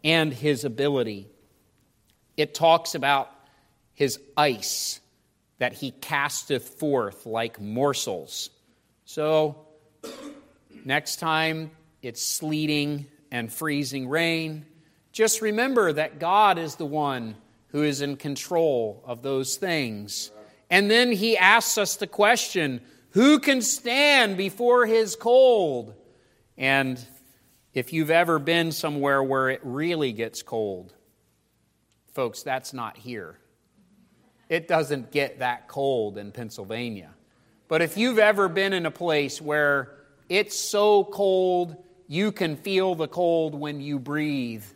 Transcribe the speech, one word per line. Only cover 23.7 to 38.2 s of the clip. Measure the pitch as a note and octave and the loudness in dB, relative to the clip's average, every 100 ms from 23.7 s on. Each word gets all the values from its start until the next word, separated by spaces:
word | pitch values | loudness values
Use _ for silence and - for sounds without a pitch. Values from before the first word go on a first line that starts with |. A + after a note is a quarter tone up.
| - A#3+ C4 D4 C4+ A3 F#3 | -4 -2 2 4 6 4 0
before | G3 - A#3+ B3 A3+ | -4 0 4 4 4
His | A3+ G#3+ - | 2 0 -2
cold?" | A3+ B3+ C4 A3+ E3 B2+ A2 G#2 _ _ _ _ _ - | 4 6 8 6 2 -2 -8 -16 _ _ _ _ _ -4
And | C3+ C3+ C3 B2 B2 - _ _ _ _ _ | 2 2 2 -4 -12 -20 _ _ _ _ _
if | C3 B2 | -6 -4
you've | D#3+ D3+ | -2 2
ever | E3 E3+ D#3+ | 4 4 2
been | C#3+ E3+ E3 | 2 2 0
somewhere | D#3 D#3+ D3 C#3 C#3 | -2 -4 -2 2 2
where | C3+ C3+ C3 | 2 0 0
it | C3 | -2
really | C3+ C3 E3 E3 C#3 | -6 -6 -4 -2 -2
gets | G#2+ A2+ - | -4 -8 -8
cold, | - A2+ G#2+ F#2 E2+ _ _ _ _ _ _ _ _ _ _ _ _ | -8 -6 -4 -6 -14 _ _ _ _ _ _ _ _ _ _ _ _
folks, | - A#2+ - | -6 -6 -6
that's | C#3+ C3 - | -8 -8 -8
not | C3 A2+ - | -10 -10 -12
here. | B2 A#2 E2 - _ _ _ _ _ _ _ _ _ _ - | -12 -12 -12 -18 _ _ _ _ _ _ _ _ _ _ -6
It | E3 E3 | -4 0
doesn't | E3 C#3+ C#3+ A2+ | 0 0 -4 -4
get | D3 C3+ - | -2 -4 -4
that | B2 A#2+ - | -6 -6 -8
cold | C#3 C#3 B2+ G#2 G2 | -4 -2 0 -2 -6
in | G2+ | -14
Pennsylvania. | A2+ A2+ - G2 A2 A#2+ G2+ E2 - _ _ _ _ - | -14 -14 -14 -10 -8 -8 -10 -16 -20 _ _ _ _ -2
But | D#3+ | 0
if | E3 G3 | 0 0
you've | B3 | 2
ever | A3 | 6